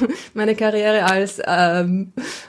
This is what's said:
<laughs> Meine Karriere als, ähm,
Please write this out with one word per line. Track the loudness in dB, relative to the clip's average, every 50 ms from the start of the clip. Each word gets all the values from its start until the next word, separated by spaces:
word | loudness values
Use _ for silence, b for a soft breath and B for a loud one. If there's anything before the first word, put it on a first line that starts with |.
| 0 -2
<laughs> | -4 -4 -10 -10 -6
Meine | -2 0 0 0
Karriere | 0 0 0 0 2 2 2 2 2 2
als, | 2 2 2 0 -2 -4 -6 -4
ähm, | 0 2 2 4 4 4 2 0 0 0 -2 -2 -6 -8 -10 -10 B B B B